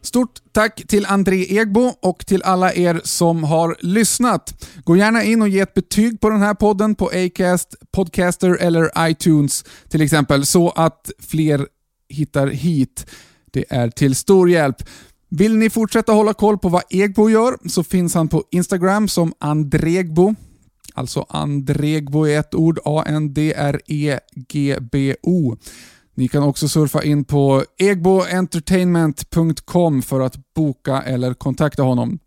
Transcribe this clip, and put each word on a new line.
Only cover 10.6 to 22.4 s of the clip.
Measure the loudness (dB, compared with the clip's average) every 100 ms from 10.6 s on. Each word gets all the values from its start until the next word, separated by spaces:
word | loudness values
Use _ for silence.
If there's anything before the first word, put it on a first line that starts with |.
| 2
att | 2 -2 _ -20 -18
fler | -8 -2 0 0 -4 _ _ _ _
hittar | -8 -4 -2 -2
hit. | -2 -2 0 -2 -4 -18 -20 -20 _ _
Det | -8 -4
är | -2 -4
till | 0 0
stor | 0 2 4 6
hjälp. | 4 0 -4 -12 -18 -20 _ _
Vill | 0 2 2
ni | 2
fortsätta | 0 -2 0 2
hålla | 2 2
koll | 2 0 2
på | 0
vad | 0 0
Egbo | -2 0 2 4
gör | 4 0 -4 -6
så | -4
finns | -2 -2 0
han | 0 0
på | -2 -2
Instagram | -4 -2 0 0 0 0
som | 0 -2 -2
Andregbo. | -4 -2 0 0 0 -2 0 2 2 0 -10 _ _ _ -16
Alltså | -12 -8 -8 -6
Andregbo | -6 -4 -4 -2 -2 -2 -4 -2 0 2
i |
ett | 0